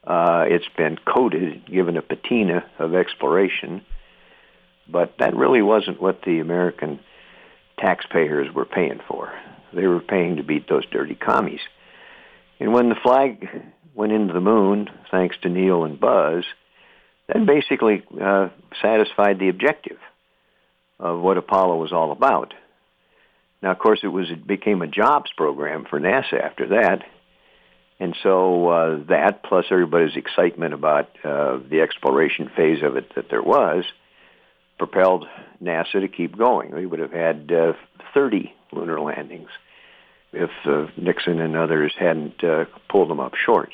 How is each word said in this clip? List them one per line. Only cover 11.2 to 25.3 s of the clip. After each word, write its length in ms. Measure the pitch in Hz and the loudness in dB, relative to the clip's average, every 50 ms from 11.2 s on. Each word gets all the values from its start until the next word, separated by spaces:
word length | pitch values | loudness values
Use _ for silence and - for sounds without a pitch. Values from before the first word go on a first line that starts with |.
| - 107 120 135 104 80 73 73 - - _ _ _ - - - - - - - - - - _ _ _ _ _ | -2 0 0 0 0 -2 -6 -10 -14 -16 _ _ _ -20 -20 -20 -20 -20 -20 -20 -20 -20 -20 _ _ _ _ _
And 140 | - 107 113 | -2 2 4
when 160 | 123 123 120 | 4 4 4
the 60 | 110 | 0
flag 520 | - - 127 123 135 135 135 110 - 95 98 - - - - _ _ _ - _ | 2 2 4 4 4 4 2 -2 -8 -14 -14 -14 -16 -16 -18 _ _ _ -20 _
went 200 | 104 104 107 107 | -4 -2 0 2
into 200 | 110 104 95 82 | 2 0 0 0
the 60 | 90 | 0
moon, 500 | 90 101 113 110 98 95 101 104 104 101 - - - - | 2 4 4 6 4 4 2 0 -2 -6 -12 -20 -10 -4
thanks 240 | - 92 92 87 - - - | 0 0 0 0 -2 -4 -4
to 60 | 92 | -2
Neil 340 | 87 92 92 95 92 85 82 | 0 2 2 2 2 2 0
and 160 | 78 73 71 | -2 -2 0
Buzz, 440 | 101 123 123 98 80 73 80 87 90 - - _ _ _ _ _ _ _ _ _ _ _ _ _ _ | 2 4 4 4 2 2 0 -2 -6 -8 -14 _ _ _ _ _ _ _ _ _ _ _ _ _ _
that 180 | - - 226 220 | -4 -2 0 4
basically, 580 | 196 143 151 139 - 143 - 117 110 104 90 - _ - - | 4 4 2 2 0 -2 0 2 2 2 0 -2 _ -12 -4
uh, 300 | 92 98 101 98 98 92 - _ _ _ - - | 0 2 2 2 2 0 -4 _ _ _ -10 -2
satisfied 560 | - 107 113 110 107 - - - 104 101 101 | 0 2 4 2 2 0 2 2 2 2 4
the 120 | 92 95 95 | 2 0 -2
objective 500 | 90 92 110 143 156 - - - - - - - _ _ _ _ _ _ _ _ _ _ _ _ _ _ _ _ _ _ | 0 2 0 -2 -2 -2 -10 -18 -18 -18 -20 -20 _ _ _ _ _ _ _ _ _ _ _ _ _ _ _ _ _ _
of 220 | 92 87 87 87 | -6 -6 -4 0
what 160 | 87 95 95 | 2 2 2
Apollo 400 | 90 - - 101 95 95 92 87 | 2 0 2 2 4 4 4 2
was 160 | 82 80 78 87 | 0 -2 -2 0
all 180 | 82 82 76 | 0 0 0
about. 440 | 71 - 131 135 120 76 - - - - _ _ _ _ _ _ _ _ _ _ _ _ _ _ _ _ _ _ _ _ | 0 0 2 2 2 2 -2 -4 -14 -20 _ _ _ _ _ _ _ _ _ _ _ _ _ _ _ _ _ _ _ _
Now, 100 | - 95 | -4 -2
of 60 | 92 | -2
course, 220 | - - 110 107 - | 2 4 2 2 4
it 60 | - | 0
was, 240 | 98 80 95 92 82 | -4 -4 -4 -4 -4
it 160 | 85 80 - | -8 -12 -6
became 340 | - 101 95 - 107 104 92 | -6 -6 -2 0 0 0 0
a 60 | 85 | -2
jobs 440 | 80 73 98 104 127 147 147 143 - | -4 -2 2 2 4 4 2 0 -6